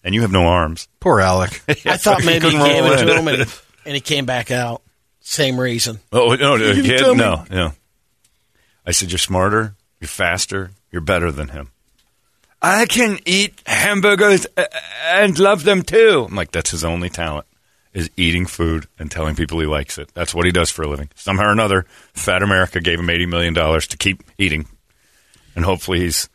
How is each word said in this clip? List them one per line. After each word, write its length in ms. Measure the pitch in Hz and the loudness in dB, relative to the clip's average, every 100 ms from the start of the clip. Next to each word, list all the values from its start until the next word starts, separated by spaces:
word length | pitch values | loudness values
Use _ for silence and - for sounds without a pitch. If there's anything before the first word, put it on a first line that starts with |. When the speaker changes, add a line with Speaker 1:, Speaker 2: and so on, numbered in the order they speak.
| 90 | -2
Speaker 1:
And 80 | 104 | -2
you 60 | |
have 100 | 113 | 2
no 140 | 92 85 | 2 4
arms." 400 | 90 78 82 - _ | 2 0 -4 -14 _
Speaker 2:
Poor 180 | 185 117 | 2 4
Alec. 400 | 95 92 - - - | 4 2 0 -6 -4
Speaker 1:
<laughs> 20 | 151 143 | -4 -2
Speaker 3:
I 120 | 175 | 0
thought 240 | 208 202 | 2 2
Speaker 1:
He 40 | 170 | 2
Speaker 3:
maybe 180 | 165 160 | 2 2
he 20 | 156 | 2
Speaker 1:
couldn't 100 | 143 | 2
Speaker 3:
gave 160 | 143 | 4
Speaker 1:
roll 100 | - | 2
Speaker 3:
it 40 | 135 | 2
to 140 | 120 | 4
Speaker 1:
in. 60 | 147 | 2
Speaker 3:
him 80 | 160 | 0
and, 280 | 127 113 - _ _ 151 | 0 -2 -6 _ _ -8
and 100 | 143 | -8
he 60 | |
came 240 | - 147 131 | -4 -4 -2
back 260 | 123 117 | -4 -2
out. 300 | 127 120 117 _ _ _ _ | -4 -4 -8 _ _ _ _
Same 360 | - - 139 127 | -10 -2 0 0
reason. 420 | 127 117 120 110 _ | -2 -2 -4 -6 _
Speaker 1:
Oh, 240 | 117 120 127 | 2 4 4
no, 220 | 139 127 | 2 2
no, 140 | 110 | 4
Speaker 3:
You 120 | 101 | 2
Speaker 1:
kid? 160 | 262 262 | 4 4
Speaker 3:
tell 140 | 269 247 | 4 4
me. 40 | |
Speaker 1:
No, 240 | 110 82 - | 2 0 -4
no. 220 | 92 82 73 _ _ _ _ _ _ _ _ _ _ - | -4 -4 -6 _ _ _ _ _ _ _ _ _ _ -4
I 60 | |
said, 180 | 87 90 | -4 -2
"You're 60 | 90 | -6
smarter, 560 | - 92 95 107 110 101 _ _ | -2 0 2 0 -2 -10 _ _
you're 80 | 78 | -14
faster, 600 | - 90 92 - 98 92 98 _ | -4 -2 -2 -4 -8 -10 -16 _
you're 80 | 90 | -8
better 320 | 78 92 85 | -2 0 0
than 160 | 69 73 | -4 -10
him." 240 | 73 67 _ _ _ _ _ _ _ _ _ | -10 -16 _ _ _ _ _ _ _ _ _
"I 240 | 170 202 226 | 0 2 2
can 320 | 226 233 196 - | 2 0 -2 -2
eat 360 | 190 202 - - | 0 0 -6 -4
hamburgers, 800 | - 202 202 202 196 208 190 - - | -2 0 2 2 4 4 4 0 -4
uh, 80 | 175 - 85 107 160 | -4 -6 -12 -8 0
and 340 | 185 208 156 | 2 4 4
love 240 | 196 202 | 4 4
them 200 | 151 190 | 2 0
too." 420 | - 220 220 165 104 | 2 4 6 4 0
I'm 60 | 98 | -6
like, 160 | 82 | -4
"That's 200 | 85 - | -4 -4
his 120 | 82 | -4
only 260 | 82 85 87 | -4 -4 -6
talent, 360 | - 82 76 - _ _ _ _ | -6 -6 -8 -12 _ _ _ _
is 160 | 95 80 - | -8 -8 -2
eating 280 | 85 87 90 | 0 0 -4
food 420 | - 85 80 - _ | -2 -2 -2 -6 _
and 100 | 78 | -12
telling 260 | 85 78 76 | -6 -4 -4
people 200 | 78 82 | -4 -2
he 40 | 76 | -2
likes 300 | 76 69 - | -4 -6 -12
it." 120 | 73 | -14
That's 220 | - 85 85 | -8 -6 0
what 100 | 90 | 0
he 60 | |
does 180 | 87 80 | 2 -2
for 120 | - | -4
a 60 | 76 | -6
living. 200 | 73 71 _ | -6 -10 _
Somehow 300 | - 98 104 | -6 0 2
or 60 | |
another, 340 | 104 107 95 90 - _ | 2 2 0 -2 -18 _
fat 300 | - - 92 | -8 -2 0
America 380 | 101 92 92 92 | 2 2 0 -2
gave 180 | 85 85 | -2 -2
him 100 | 85 | -2
eighty 160 | 85 87 | -2 -2
million 280 | 85 85 | -2 -2
dollars 340 | 82 78 80 - | 0 0 0 -2
to 80 | - | -4
keep 260 | 98 92 - - | -4 -4 -12 -4
eating. 300 | 95 76 73 _ _ _ _ _ _ _ _ 87 | -2 -2 -8 _ _ _ _ _ _ _ _ -4
And 80 | |
hopefully 380 | 85 92 - 90 | -2 -2 -2 -2
he's 260 | 87 76 - | 0 -4 -6